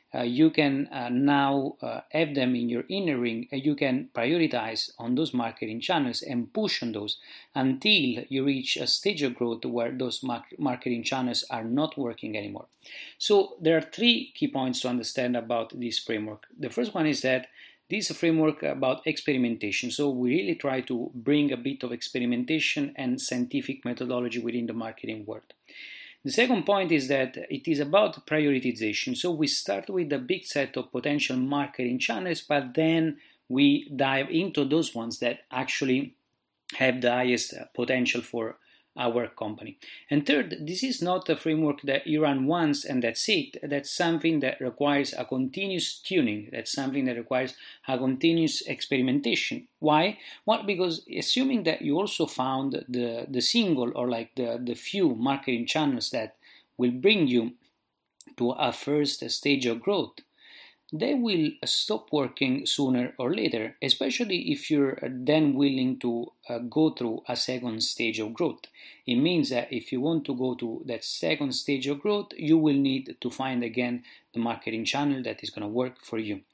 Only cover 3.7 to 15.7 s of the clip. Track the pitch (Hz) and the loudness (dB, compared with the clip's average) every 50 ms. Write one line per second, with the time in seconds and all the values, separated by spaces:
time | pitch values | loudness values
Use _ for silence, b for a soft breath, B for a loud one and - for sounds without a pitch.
3.7 | 147 139 147 139 127 135 139 - - 120 117 131 165 175 160 151 - 120 110 113 | 0 2 2 0 0 0 -2 -4 -4 -2 0 2 2 2 2 2 0 0 -2 -2
4.7 | 113 104 - - - - 120 117 123 135 160 156 - 123 117 113 - - 127 107 | -4 -4 -6 -6 -8 -8 -4 -2 0 0 0 0 0 -2 -2 -4 -4 -6 -8 -6
5.7 | 110 117 - - 180 160 139 123 113 - - - 127 120 113 - - 220 214 185 | -6 -4 -2 0 2 2 2 0 -2 -4 -4 -4 -2 -4 -4 -2 -2 -2 0 0
6.7 | - - - 117 107 104 104 107 - B B B B B B B - 139 131 131 | 0 -2 -4 -4 -4 -4 -6 -6 -8 B B B B B B B -2 0 2 2
7.7 | 131 131 - 214 214 185 143 123 120 120 - - 135 135 131 143 139 135 131 - | 0 2 2 4 4 4 4 2 -2 -4 -4 -4 -2 0 2 2 0 0 -2 -4
8.7 | - - 127 120 - - - 202 202 156 143 131 123 - 123 117 113 107 - 127 | -4 -2 0 0 0 2 2 0 0 0 0 -2 0 -2 -2 -2 -2 -4 -4 -4
9.7 | 117 120 117 120 131 127 131 120 - - - 127 120 117 - - - - 147 135 | -2 -2 -2 -2 -2 -4 -4 -4 -4 -4 -4 -6 -6 -6 -8 -12 -6 -2 -2 -2
10.7 | 123 120 - 127 120 117 110 - 139 131 127 123 120 - - - 131 117 113 113 | -2 -2 -2 -4 -4 -2 -2 -2 -2 0 0 0 -2 -2 -4 -4 -6 -6 -4 0
11.7 | 120 143 156 151 - - 139 117 110 - - 113 107 107 101 101 101 - - - | 0 0 0 0 -2 -4 -6 -6 -6 -6 -8 -8 -6 -6 -6 -8 -10 -12 -14 -16
12.7 | - B B B B B B B B B - - 208 196 190 - - - 165 160 | -20 B B B B B B B B B 2 4 6 6 6 4 0 0 4 4
13.7 | 165 160 156 - - - 226 240 233 - - - - - 151 131 - 135 131 131 | 4 4 2 0 -2 2 4 6 6 4 2 -6 -4 -2 -2 -2 0 0 -2 -2
14.7 | 123 - - 127 123 123 113 - - - 123 123 123 120 113 113 120 117 113 - | -2 -2 -2 -2 -2 -2 -2 -4 -2 -2 0 0 0 -2 -2 -2 -2 -2 -2 -4